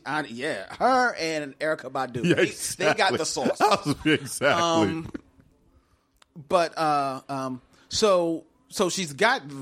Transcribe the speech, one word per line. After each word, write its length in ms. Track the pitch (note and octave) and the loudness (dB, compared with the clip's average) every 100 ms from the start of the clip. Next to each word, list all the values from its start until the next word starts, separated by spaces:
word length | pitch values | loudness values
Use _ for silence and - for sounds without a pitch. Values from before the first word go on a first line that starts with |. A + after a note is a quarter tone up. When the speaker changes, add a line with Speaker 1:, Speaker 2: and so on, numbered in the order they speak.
| - | -6
Speaker 1:
I, 160 | D3+ | -4
yeah, 500 | C3+ A#2 D3+ G#2+ F#2+ - | -4 -6 -6 -6 -8 0
her 340 | A3+ B3+ B3 - | 2 4 2 0
and 420 | D#3+ D#3 C#3+ - | -4 -4 -6 -6
Erykah 320 | D3+ D#3 C3 | -4 -4 -6
Badu. 320 | C3+ C3 A#2+ | -6 -6 -2
Speaker 2:
Yeah, 120 | E3+ D3 | 0 2
Speaker 1:
They, 100 | E3+ | 2
they 480 | - - - D#3 G#3+ | -2 -8 -2 0 2
got 140 | G3 | 2
Speaker 2:
exactly. 60 | F3 | 2
Speaker 1:
the 80 | D#3 | -2
sauce. 680 | D#3 A#3+ - G#4+ G3 D3 C#3 | -2 -2 2 2 2 0 0
Speaker 2:
<laughs> 60 | D#3 | 2
Exactly. 420 | D3+ C3+ - C#3 E3+ | 2 0 0 2 4
Speaker 1:
Um, 480 | E3+ E3 - D#3+ E3 - - _ _ _ _ _ _ _ _ _ _ E3 C#3 | 2 2 2 0 -8 -14 -16 _ _ _ _ _ _ _ _ _ _ -20 0
but, 300 | F3+ E3 - | 2 2 0
uh, 440 | D#3 D3 C#3 C3 - | 0 2 0 -4 -8
um, 340 | C3+ C3 B2+ - _ _ | -6 -6 -8 -14 _ _
so, 560 | - G#3+ F3+ E3+ E3 - _ _ | 0 4 4 2 -2 -8 _ _
so 200 | - F#3 | -2 0
she's 220 | F#3+ E3 | 0 -6
got 300 | C#3 G#3+ B3+ C#3+ C#3 | 0 2 2 -4 -12